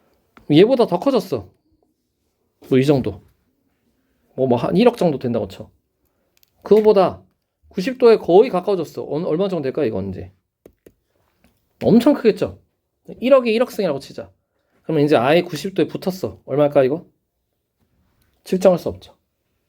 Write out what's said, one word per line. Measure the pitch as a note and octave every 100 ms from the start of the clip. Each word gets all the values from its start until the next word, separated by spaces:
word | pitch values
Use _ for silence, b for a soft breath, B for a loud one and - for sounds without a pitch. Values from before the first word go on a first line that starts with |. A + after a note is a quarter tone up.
| _ _ _ _ -
얘보다 | D3 G#3+ C4 G3+
더 | F3
커졌어. | C#4 B3+ - B2 F2+ _ _ _ _ _ _ _ _ _ _ _ -
뭐 | C3
이 | C#3
정도. | C#3 G#2+ - _ _ _ _ _ _ _ _ _ _ _ -
뭐, | C3
뭐 | A#2+
한 | C#3 F3
일억 | A#3+ A#3
정도 | F3+ C3
된다고 | B2 A2+ G2
쳐. | - G2+ _ _ _ _ _ _ _ _ _
그거보다 | - G#3 G#3+ G3 E3+ F#2 _ _ _ _ _
구십 | - F#3 B3+
도에 | A#3+ G#3
거의 | - F3 B3
가까워졌어. | F#3 F#3 F#3+ D3 -
얼-, | A2+ C#3+
얼마 | F#3 D#3 G3
정도 | F3+
될까, | C3+ C#3+
이건 | C3 G2+ G2
이제? | F#2 F#2 _ _ _ _ _ _ _ _ _ _ _ _ _ _ -
엄청 | A#2+ A3+ D4
크겠죠? | C#4+ A3+ - A2+ - _ _ _ _ - F3
일억의 | A#3+ C4+ A#3+
일억승이라고 | A3 B3 - F#3+ C3+
치자. | - - - _ _ _ _ _
그러면 | - D#3+
이제 | D3 D3
아예 | B2 E3+
구십 | F3 D3+ G3
도에 | F#3 D#3
붙었어. | - - F3+ A2 F2+ -
얼마일까, | C3+ D3 C#3+
이거? | C3 D#3+ - _ _ _ _ _ _ _ _ _ _ _ _ _
측정할 | - F#3 F#3+ F3+
수 | -
없죠. | F#2 - _ _ _ _ _